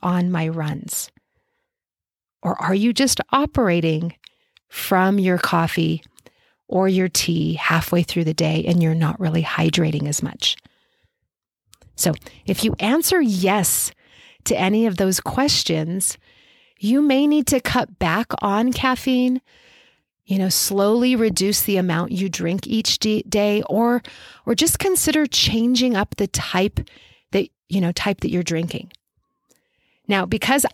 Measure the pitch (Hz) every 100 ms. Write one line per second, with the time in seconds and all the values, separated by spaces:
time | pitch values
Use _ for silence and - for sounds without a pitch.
0 | 175 180 180 175 160 165 151 147 - -
1 | - _ _ _ _ _ _ _ _ _
2 | _ _ _ _ 175 - 170 196 233 226
3 | 269 - - 277 302 - 208 170 165 156
4 | 170 - - _ _ _ _ - - 190
5 | 190 202 185 180 - 170 165 - 165 165
6 | - _ - _ _ _ - 185 190 185
7 | 185 - - 165 160 160 - 165 - 175
8 | 165 170 160 160 156 160 175 175 160 160
9 | 160 - 170 165 160 - 160 165 160 147
10 | 147 147 - - - - _ _ _ _
11 | _ _ _ _ _ _ _ - - -
12 | 175 - - - - - 220 - 208 302
13 | - 370 247 185 185 202 - - - -
14 | _ - - _ - 208 185 214 226 180
15 | 190 185 - - 285 - - 160 160 190
16 | - - _ _ _ _ _ _ 202 269
17 | 294 262 294 302 247 262 - 247 - -
18 | 180 185 - - 202 202 254 240 262 254
19 | 269 254 254 254 - _ _ - _ _
20 | _ _ - 190 190 - - 196 202 233
21 | 254 247 220 175 190 196 - 190 180 165
22 | 180 180 190 170 170 190 - 226 - -
23 | 214 214 - 208 208 208 - 208 233 240
24 | - - - - - 233 330 - 392 370
25 | 311 311 294 - - 226 233 247 254 202
26 | 208 - 202 - - 185 202 - - -
27 | - _ _ 196 180 _ _ 190 175 -
28 | 202 190 170 175 165 165 170 - - -
29 | _ _ _ _ _ _ _ _ _ _
30 | - 196 185 208 - 269 -